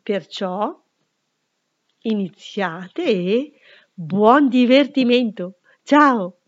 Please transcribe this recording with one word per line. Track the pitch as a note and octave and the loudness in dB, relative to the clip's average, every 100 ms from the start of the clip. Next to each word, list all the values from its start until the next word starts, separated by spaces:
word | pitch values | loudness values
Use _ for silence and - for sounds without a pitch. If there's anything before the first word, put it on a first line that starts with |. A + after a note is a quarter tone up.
Perciò | - G3+ D3+ - F#3 F#3 A3+ F4 _ _ _ _ _ _ _ _ _ _ _ _ | -6 -6 -8 -10 -8 -6 -8 -8 _ _ _ _ _ _ _ _ _ _ _ _
iniziate | A3+ G#3+ F#3 _ - - F#3 E3 F#3 - | -6 -4 -6 _ -14 -8 -8 -8 -12 -6
e | E4+ G3 F3 A3+ D4 _ _ _ _ | -2 -2 -2 -2 -4 _ _ _ _
buon | - D#3+ F#3+ G#3+ C#4 C#4 | -16 -6 2 4 6 4
divertimento! | B3+ A#3+ C4 C#4+ C#4 A#3+ A#3+ A#3 F#3+ F3+ - _ _ | 2 4 4 2 -2 0 0 0 -6 -14 -14 _ _
Ciao! | - C#4+ D4 A#3+ F3+ _ | 0 4 4 2 -6 _